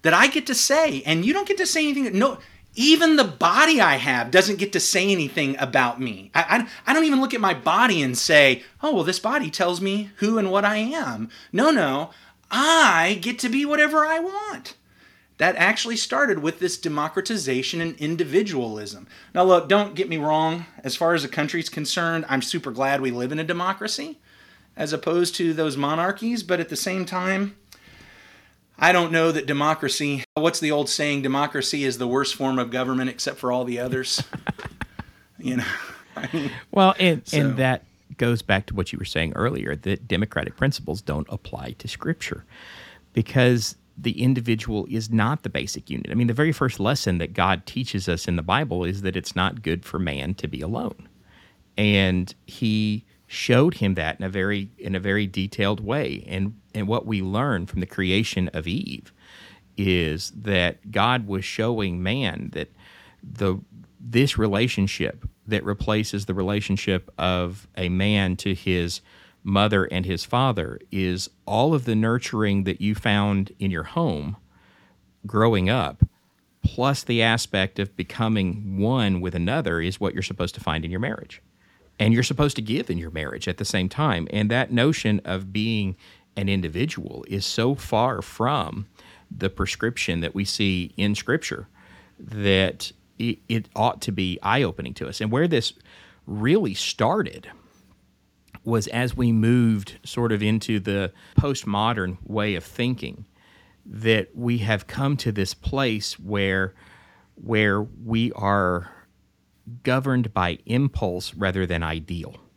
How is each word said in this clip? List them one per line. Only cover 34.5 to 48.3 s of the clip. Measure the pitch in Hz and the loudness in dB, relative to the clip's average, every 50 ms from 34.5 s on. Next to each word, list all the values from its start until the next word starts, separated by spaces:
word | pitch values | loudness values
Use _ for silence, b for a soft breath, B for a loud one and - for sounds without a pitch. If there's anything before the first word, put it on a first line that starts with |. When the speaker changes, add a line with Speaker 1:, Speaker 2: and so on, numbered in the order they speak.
| - - - - - - - B B B B B B B B B B - | -8 -8 -10 -16 -12 -12 -14 B B B B B B B B B B -10
Speaker 1:
You | - 123 127 | -8 -4 -4
know, | 123 107 92 B B B B B B B B B | -4 -4 -4 B B B B B B B B B
I | - - 135 - | -10 -10 -6 -4
mean, | 165 143 143 B B B B | -4 -4 -4 B B B B
Speaker 2:
Well, | - 196 190 185 190 - | 2 4 6 6 6 6
and, | 185 180 165 139 - | 4 4 4 2 -2
Speaker 1:
so. | - - 151 | -2 0 2
Speaker 2:
and | 143 139 127 | 2 2 2
that | 131 131 131 131 - - _ _ _ _ _ - | 2 2 2 0 0 -4 _ _ _ _ _ -4
goes | - 120 120 120 110 | 0 0 2 2 0
back | - - 98 98 101 | 0 0 0 0 0
to | - - | -2 -4
what | 98 90 - - | -4 -4 -4 -4
you | - | -8
were | - | -8
saying | - - 78 82 82 - | -4 -2 -2 -2 -2 -2
earlier, | - 104 120 - 65 50 - 73 | -2 -2 -2 -2 -2 -4 -4 -6
that | 76 - 95 98 95 - - | -4 -2 -4 -4 -4 -2 -2
democratic | - 87 107 107 - 78 - - - | 0 0 0 0 -2 -4 -4 -4 -2
principles | - 131 139 143 - 143 - 76 107 - | 0 0 0 0 -2 -6 -6 -6 -6 -4
don't | - 71 73 73 - | -4 -4 -4 -4 -6
apply | - - _ - - - 65 62 60 _ | -8 -12 _ -10 -12 -10 -10 -10 -12 _
to | - - | -10 -12
Scripture | - - - - 165 - - - - - - B B B B B B B B B B B B _ _ | -10 -8 -4 -4 -4 -4 -4 -10 -10 -10 -12 B B B B B B B B B B B B _ _
because | - 110 - - 131 127 123 123 120 107 - - _ _ _ _ | -2 -2 2 4 4 6 6 4 2 0 -4 -8 _ _ _ _
the | - - 120 113 - 123 | -6 -6 -4 -2 0 2
individual | 127 135 123 117 120 113 113 107 - 110 104 - - | 2 2 2 2 0 -2 -2 0 -4 -2 -2 -2 -2
is | - 113 107 110 | -4 -6 -4 0
not | 117 113 104 113 147 156 _ | 0 2 2 2 0 -4 _
the | - | -6
basic | - - 64 - - 71 - - | -6 -4 -4 -4 -8 -10 -8 -8
unit. | 69 62 - - | -8 -8 -6 -4
I | - | 0
mean, | 113 120 117 | 0 2 2
the | 113 | 2
very | 120 151 165 156 | 2 2 2 2
first | - 143 131 - - | 2 0 -2 0 0
lesson | 98 107 143 143 - 104 90 87 | 0 0 0 0 0 0 0 0
that | 85 76 87 | -2 -4 0
God | - 90 95 95 - - | 0 2 2 2 0 -2
teaches | - - - 131 - - 104 92 - | -8 -8 -6 -6 -4 -4 -4 -2 -2
us | 87 85 - | -2 -2 -2
in | - | -2